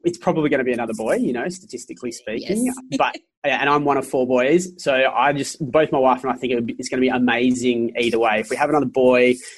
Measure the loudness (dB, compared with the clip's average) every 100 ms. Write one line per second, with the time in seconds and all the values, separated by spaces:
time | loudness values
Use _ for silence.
0 | -4 -2 -2 0 0 0 0 -2 -4 -4
1 | -2 0 0 -2 -6 -8 -12 -14 -14 -12
2 | -10 -10 -10 -10 -4 -2 -2 -4 -8 -2
3 | -2 -2 -16 _ -4 0 2 2 2 0
4 | -2 -2 0 2 4 2 0 -6 -2 2
5 | 2 2 0 0 -4 -8 -2 0 2 2
6 | 2 2 -2 -4 -2 -2 -2 -6 -6 0
7 | 0 2 2 2 2 2 0 0 -2 -2
8 | 0 2 2 0 -2 -2 0 0 0 2
9 | 4 6 4 2 -4